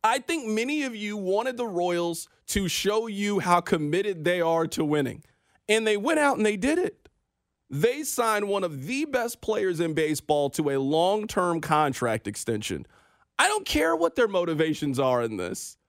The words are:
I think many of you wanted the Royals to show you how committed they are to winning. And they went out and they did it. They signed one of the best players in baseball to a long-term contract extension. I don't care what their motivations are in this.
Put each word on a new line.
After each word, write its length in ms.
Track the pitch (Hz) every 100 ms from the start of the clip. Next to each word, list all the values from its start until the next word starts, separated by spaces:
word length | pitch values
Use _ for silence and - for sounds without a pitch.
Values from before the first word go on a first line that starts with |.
I 140 | 220 262
think 300 | 240 330 233
many 340 | 214 247 302
of 140 | 269 226
you 200 | 208 208
wanted 420 | 185 202 247 247
the 100 | 240
Royals 600 | 175 180 175 170 165 - _ -
to 200 | 202 185
show 380 | - 190 214 226
you 340 | 196 208 202
how 220 | 180 175
committed 600 | 170 175 147 170 208 180
they 180 | 156 180
are 240 | 165 165 160
to 180 | -
winning. 400 | 156 151 131 - - _ _ _ -
And 180 | 220 220
they 100 | 208
went 220 | 220 311
out 200 | 285 262
and 80 | 214
they 120 | 208
did 220 | 240 330
it. 280 | - - - _ _ _ _ _ _
They 320 | 139 220 277
signed 460 | 302 - 226 214 208
one 160 | 202
of 240 | 180 143 139
the 180 | 262 311
best 360 | 262 240 -
players 380 | - 214 190 165
in 140 | 170
baseball 560 | 156 156 151 - 147 143
to 220 | - 151
a 80 | 139
long-term 840 | 139 156 175 214 214 - 180 165
contract 640 | 156 151 151 127 120 113 -
extension. 600 | 104 - 107 104 78 - _ _ _ _ -
I 100 | 330
don't 200 | 427 -
care 280 | 302 320 330
what 200 | 339 -
their 120 | 233
motivations 720 | 190 175 156 160 151 151 131
are 240 | 135 123
in 160 | 117 107
this. 400 | 87 92 - -